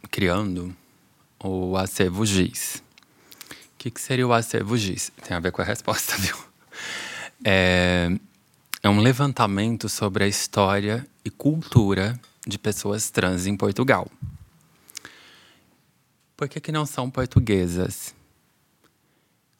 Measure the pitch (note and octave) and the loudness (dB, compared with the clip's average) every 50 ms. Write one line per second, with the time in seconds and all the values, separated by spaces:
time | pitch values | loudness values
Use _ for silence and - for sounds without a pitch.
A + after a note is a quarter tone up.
0 | - - - - G2+ F2 F2 G2+ G#2+ G2 F2+ F2+ F2+ F#2 F2+ - _ _ _ _ | -14 -10 -4 0 0 2 2 0 0 -2 -4 -6 -8 -10 -12 -14 _ _ _ _
1 | _ _ _ _ _ _ _ _ - F#2+ F#2+ F#2 F#2 F#2 F#2 F#2+ F#2+ F#2 - - | _ _ _ _ _ _ _ _ -8 -6 -4 -2 -2 -2 0 0 0 -2 0 0
2 | G2 F2+ F2 G2 A2 G#2 G2 F#2+ F2+ - - - - - - - - _ _ - | 2 2 2 0 0 2 4 4 2 2 0 -6 -8 -8 -8 -12 -14 _ _ -20
3 | _ _ _ _ _ _ - - - - - - - _ _ _ - A#2+ - - | _ _ _ _ _ _ -20 -20 -20 -20 -20 -20 -20 _ _ _ -10 -10 -10 -10
4 | - - C3 B2+ B2+ B2 A#2+ A#2 A2+ - - A2 G#2 G2+ A#2+ A#2 G2+ F#2+ - - | -4 -2 0 2 4 4 4 4 2 2 -2 -2 0 0 0 0 0 -2 -4 -6
5 | - - - - - - F#2 F2 E2 F2+ - - G2 G#2 G#2+ - - - - - | -8 -10 -10 -16 -10 -6 -6 -2 -2 -2 -2 -2 -2 -4 -4 -4 -4 -4 -4 -2
6 | - - - G2 F#2+ E2+ - - - - _ _ _ _ - - - - - - | -2 -4 -4 -2 -2 -4 -4 -8 -12 -18 _ _ _ _ -18 -14 -12 -12 -10 -10
7 | - - - - - - - _ - G#2+ F#2+ F#2+ F#2 F2+ F2+ F2+ F2+ F2+ F2+ F2+ | -12 -12 -12 -14 -14 -16 -16 _ 0 4 4 6 6 6 4 4 4 4 4 2
8 | F2 F2 F#2 - - - _ _ _ _ _ _ _ _ - - - G2+ G#2 G#2 | 2 2 0 -2 -4 -10 _ _ _ _ _ _ _ _ -12 0 2 4 4 6
9 | A2 B2+ B2+ A#2+ C#3+ C#3+ B2 - A#2 G2+ G2 G2 G#2+ A2+ A#2 A2 - G#2 - - | 6 4 4 4 0 -2 0 0 0 0 2 0 0 0 -2 -2 -4 -6 -4 -2
10 | A2 G2+ F#2+ G2+ G2 G2+ G2 - - - - G#2 G2 F#2+ G2 G2+ G2+ G#2 G#2+ B2 | -2 -2 0 0 0 0 0 -2 -4 -2 2 2 2 4 2 0 0 -2 -2 -4
11 | C3+ - _ _ _ - - - - C#3+ D#3 E3 D#3 - - B2 G#2 G2 G2 F#2 | -6 -10 _ _ _ -14 -12 -2 0 0 0 0 -4 4 4 6 6 6 2 2
12 | F#2+ G#2+ B2 B2 - _ _ _ - - G#2 - - G#2+ G2+ - - G2+ G#2 A2 | 0 -2 -2 -6 -10 _ _ _ -10 -8 -8 -4 -4 -4 -4 -2 -4 -4 -4 -2
13 | - - - - F#2 F#2 F#2 F2+ F2+ G2 G2+ G2 G2+ G2+ G2+ - B2+ C3+ A#2 F2+ | -4 -2 0 0 2 2 2 0 0 -2 -2 0 0 0 0 0 2 2 2 2
14 | F2+ - - _ - - - - - - _ _ _ _ _ _ _ - _ - | 0 -6 -12 _ -14 -14 -14 -16 -20 -20 _ _ _ _ _ _ _ -20 _ -20
15 | - - - - - - - - - _ _ _ _ _ _ _ _ _ _ _ | -20 -20 -20 -20 -20 -20 -20 -20 -20 _ _ _ _ _ _ _ _ _ _ _
16 | _ _ _ _ _ _ _ - D3 C3+ - D#3 - - D#3 D#3 D3+ C#3+ - - | _ _ _ _ _ _ _ -8 -8 -8 -8 -10 -8 -4 -2 -2 -2 -2 -4 -4
17 | B2+ C3+ - C3 B2+ A#2+ - - B2+ A2 G2+ F#2+ F2+ F2 E2+ F2+ F#2 - - - | -6 -4 -2 -2 -4 2 4 4 4 4 4 2 2 0 0 -2 -2 -4 -4 -8
18 | - - - _ _ _ _ _ _ _ _ _ _ _ _ _ _ _ _ _ | -12 -14 -16 _ _ _ _ _ _ _ _ _ _ _ _ _ _ _ _ _
19 | _ _ _ _ _ _ _ _ _ _ _ | _ _ _ _ _ _ _ _ _ _ _